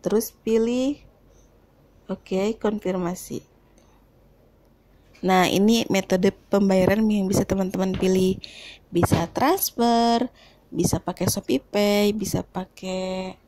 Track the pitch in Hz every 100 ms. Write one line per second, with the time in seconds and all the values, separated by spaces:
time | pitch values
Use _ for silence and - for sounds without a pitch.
0 | 180 208 233 _ - 220 226 247 262 285
1 | - _ _ _ _ _ _ _ _ _
2 | - 190 - 190 202 226 214 208 180 185
3 | 175 180 - - _ _ _ _ _ _
4 | _ _ _ _ _ _ _ _ _ _
5 | _ - 180 185 175 - 202 226 - -
6 | - 185 190 - _ 202 196 190 185 202
7 | 220 208 190 196 196 190 190 185 190 185
8 | 190 190 185 190 - - - - _ 170
9 | 175 175 170 - 269 381 - - 233 233
10 | 233 233 247 - - _ _ - 185 170
11 | - 180 185 - - 262 - 208 208 202
12 | 208 214 196 - 180 185 185 - 185 185
13 | 185 185 185 185